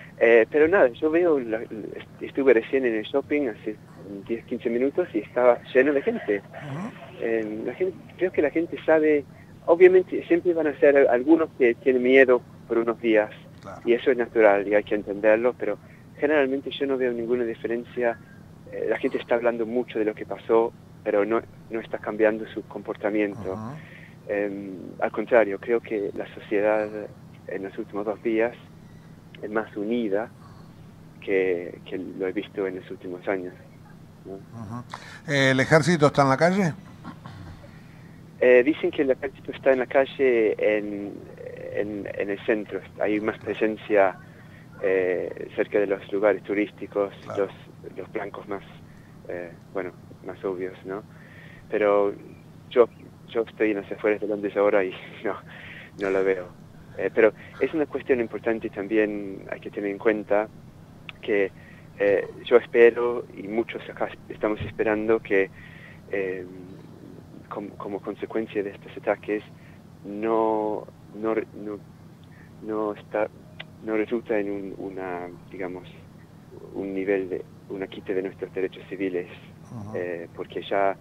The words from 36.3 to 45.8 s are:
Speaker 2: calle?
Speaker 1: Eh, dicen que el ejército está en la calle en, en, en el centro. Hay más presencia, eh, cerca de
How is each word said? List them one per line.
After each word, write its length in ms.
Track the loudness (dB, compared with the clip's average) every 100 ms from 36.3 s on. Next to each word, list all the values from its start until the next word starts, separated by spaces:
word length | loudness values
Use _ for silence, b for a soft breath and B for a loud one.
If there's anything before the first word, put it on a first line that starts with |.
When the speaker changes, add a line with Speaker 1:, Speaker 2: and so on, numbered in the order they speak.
| 6
Speaker 2:
calle? 360 | 4 4 0 -2 -12 -18 -18 -18 -18 -18 -16 -18 B B B B B B -14 2
Speaker 1:
Eh, 240 | 8 8
dicen 260 | 8 2 -2
que 120 | 0
el 80 | 0
ejército 400 | 0 -2 -10 -14
está 200 | -2 2
en 80 | 4
la 60 | 4
calle 920 | 2 2 2 2 4 4 2 2 2
en, 360 | -2 -6 -8 -10 -14 -16 -16 -14 -10 -6
en, 320 | -4 -6 -8 -6
en 120 | -6
el 100 | -4 -2
centro. 360 | -2 -2 -10 -10 -4
Hay 200 | -2 0
más 160 | -2 -6
presencia, 800 | -6 -2 -2 -4 0 2 2 0 B B B B B -6
eh, 680 | 0 0 0 -2 -4 -8 -10 -6
cerca 240 | -2
de 80 | 0